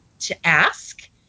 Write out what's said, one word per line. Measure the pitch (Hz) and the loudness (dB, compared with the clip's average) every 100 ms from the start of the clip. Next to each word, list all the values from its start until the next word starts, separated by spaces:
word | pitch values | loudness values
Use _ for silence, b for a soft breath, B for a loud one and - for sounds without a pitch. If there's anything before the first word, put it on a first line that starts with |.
| _ _ | _ _
to | - - 170 | -10 -4 2
ask, | 156 240 - - - - _ | 4 2 0 -16 -20 -20 _